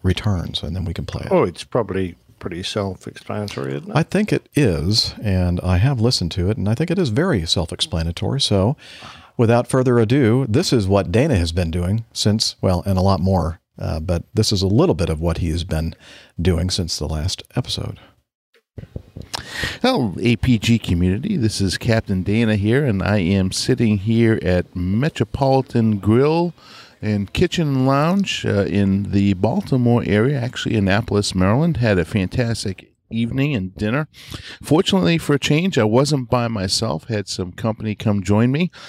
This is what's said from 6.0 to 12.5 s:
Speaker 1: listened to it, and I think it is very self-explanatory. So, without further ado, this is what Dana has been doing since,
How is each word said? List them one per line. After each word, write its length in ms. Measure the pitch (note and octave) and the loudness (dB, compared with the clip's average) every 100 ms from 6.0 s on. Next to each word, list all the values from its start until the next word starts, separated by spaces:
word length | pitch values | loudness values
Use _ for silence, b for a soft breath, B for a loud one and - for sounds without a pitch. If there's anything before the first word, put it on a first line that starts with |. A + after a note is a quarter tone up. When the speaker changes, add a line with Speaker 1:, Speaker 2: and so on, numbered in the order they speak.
Speaker 1:
listened 300 | A2+ - F2 | 0 0 -2
to 180 | F#2 F2+ | -2 -2
it, 80 | A2 | -2
and 100 | F#2+ | -2
I 80 | A#2+ | -2
think 160 | E3 | 0
it 80 | G3 | 0
is 80 | D3+ | 0
very 360 | G#2+ F#3 A#2 D#2+ | 0 0 0 0
self-explanatory. 960 | - D#2+ - - E2+ E2 E2+ - C#3 | -2 -4 -4 -4 -2 -4 -4 -4 -2
So, 340 | - G2+ G2 D3 B B B B B - | 0 2 2 0 B B B B B 0
without 300 | A2+ A#2 A#2+ | 4 4 2
further 300 | C3 B2+ A#2+ | 2 4 4
ado, 460 | A2 C#3 A2+ B2 C#3 | 4 4 4 4 2
this 240 | A2 G3 | 0 2
is 140 | B2+ F#2+ | 2 4
what 220 | G2 F2+ | 2 2
Dana 260 | G2 D#3+ G#2+ | 2 2 2
has 160 | E2 | 0
been 180 | E2 E2 | 0 -2
doing 320 | F2 F2 A2 - | -2 -2 -2 -4
since, 440 | - G#2+ G#2+ - | -2 0 2 0